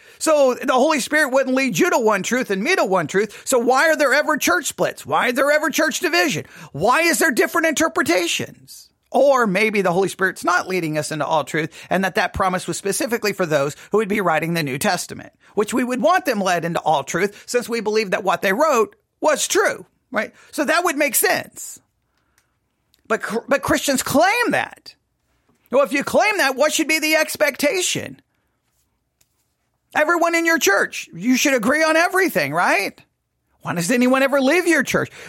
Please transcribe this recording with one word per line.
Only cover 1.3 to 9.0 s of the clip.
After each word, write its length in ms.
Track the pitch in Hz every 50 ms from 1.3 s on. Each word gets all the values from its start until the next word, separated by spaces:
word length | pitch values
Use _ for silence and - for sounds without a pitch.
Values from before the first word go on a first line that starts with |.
| 247
wouldn't 240 | 269 262 254 254
lead 220 | 262 269 254 196 156
you 120 | - 349
to 80 | 359 302
one 240 | 233 214 214 196 185
truth 280 | - 220 254 254 -
and 120 | 202 190 202
me 140 | 302 370
to 80 | 381 311
one 220 | 214 185 185 165
truth. 360 | 143 - 190 214 214 - - -
So 140 | - 269 247
why 320 | 233 - 254 262 302 320
are 60 | 311
there 180 | 277 302 262 247
ever 220 | 285 302 294 311
church 300 | 277 - 302 349 359 277
splits? 380 | - - - 175 143 - - -
Why 240 | 117 135 165 202 247
are 40 | 254
there 180 | 247 262 285
ever 200 | 294 302 294 320
church 300 | - - 311 311 240 -
division? 460 | - 330 294 349 359 320 190 147 - - - - 165 - -
Why 300 | 139 165 220 262 320 330
is 160 | 339 311 -
there 140 | 359 330 254
different 340 | 233 349 320 - 339 320
interpretations? 1160 | 330 302 - 311 330 330 370 320 247 339 359 349 330 - - - - - - 131 - - - - _ _ _